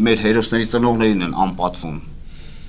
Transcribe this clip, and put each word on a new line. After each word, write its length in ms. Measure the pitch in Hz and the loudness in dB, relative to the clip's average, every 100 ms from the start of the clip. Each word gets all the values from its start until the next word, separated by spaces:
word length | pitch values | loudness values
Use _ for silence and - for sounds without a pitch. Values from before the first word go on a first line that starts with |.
մեր 220 | 113 107 107 | 4 4 4
հերոսների 440 | 113 110 117 113 120 | 2 2 0 0 2
ծնողներին 500 | 120 113 110 98 85 | 2 4 2 2 0
են 120 | 82 95 | 0 -2
անպատվում։ 520 | 92 90 - 82 71 - - - - - - | 0 -4 -4 -6 -8 -10 -14 -14 -16 -14 -14